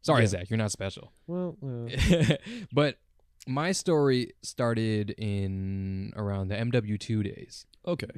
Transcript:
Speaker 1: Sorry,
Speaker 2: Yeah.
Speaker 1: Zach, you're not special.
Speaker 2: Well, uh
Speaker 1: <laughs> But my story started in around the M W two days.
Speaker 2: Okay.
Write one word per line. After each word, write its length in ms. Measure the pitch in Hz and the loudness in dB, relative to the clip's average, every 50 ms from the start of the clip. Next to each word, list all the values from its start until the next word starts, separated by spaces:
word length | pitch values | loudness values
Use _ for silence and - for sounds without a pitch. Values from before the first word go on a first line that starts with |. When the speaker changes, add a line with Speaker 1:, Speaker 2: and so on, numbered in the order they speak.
Speaker 1:
Sorry, 200 | _ - 156 127 117 | _ 4 6 6 6
Speaker 2:
Yeah. 40 | 101 | 4
Speaker 1:
Zach, 220 | 95 90 90 98 | 2 -2 -4 -2
you're 80 | 113 110 | 0 0
not 140 | 110 104 | 0 0
special. 400 | - - 98 98 - - - - _ _ _ - | -2 -4 -6 -6 -6 -8 -16 -20 _ _ _ -8
Speaker 2:
Well, 300 | 165 180 180 175 165 - | -6 -4 -4 -6 -6 -8
uh 760 | - 135 123 120 117 117 - 135 - - 175 170 151 113 - - - 202 233 | -8 -8 -8 -6 -8 -6 -2 0 4 4 6 6 6 4 2 0 0 -10 -12
Speaker 1:
<laughs> 200 | 240 202 - - | -12 -12 -2 2
But 240 | - 147 147 - _ _ _ _ _ _ _ _ _ - | 2 2 2 2 _ _ _ _ _ _ _ _ _ -8
my 260 | - 127 139 156 175 | -4 -2 -2 0 0
story 600 | 190 - - - 170 151 143 139 131 123 123 - - _ | -2 -2 0 2 4 4 6 4 4 4 2 -2 -8 _
started 720 | - - - - 127 117 117 110 110 110 110 107 104 101 | -16 -16 -4 -2 0 2 2 2 2 2 2 0 0 -2
in 1000 | - - 110 104 101 101 98 95 95 95 95 95 98 98 95 95 95 95 98 104 - - | -4 -4 -2 -2 0 0 0 -2 -2 -2 -4 -4 -4 -4 -4 -4 -4 -4 -6 -6 -6 -4
around 320 | 107 101 101 98 95 92 | -4 -2 -2 -2 -2 -2
the 80 | 104 104 | -2 -2
M 120 | 117 120 | -2 2
W 260 | 120 123 110 104 107 101 | 2 0 0 0 -4 -4
two 260 | - - 113 107 101 | -2 -2 0 0 0
days. 420 | 95 - - - - - - - _ _ _ _ | -2 -4 -10 -14 -16 -18 -20 -20 _ _ _ _
Speaker 2:
Okay. 220 | - 175 - - - - | -4 -4 -4 -4 -10 -10